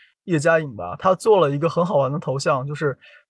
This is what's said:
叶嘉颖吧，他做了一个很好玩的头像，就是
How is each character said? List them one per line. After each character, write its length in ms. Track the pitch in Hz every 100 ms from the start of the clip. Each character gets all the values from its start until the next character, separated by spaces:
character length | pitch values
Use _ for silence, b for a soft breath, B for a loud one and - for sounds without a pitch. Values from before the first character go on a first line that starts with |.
| b _
叶 140 | - 156
嘉 200 | 165 165
颖 160 | 147 101
吧， 180 | 87 -
他 160 | 190
做 260 | 185 220 196
了 100 | 143
一 80 | 143
个 120 | 160
很 140 | 170
好 120 | 175 143
玩 160 | 131
的 60 | 151
头 200 | - 135
像， 280 | 160 135 139
就 80 |
是 240 | 147 147 - b b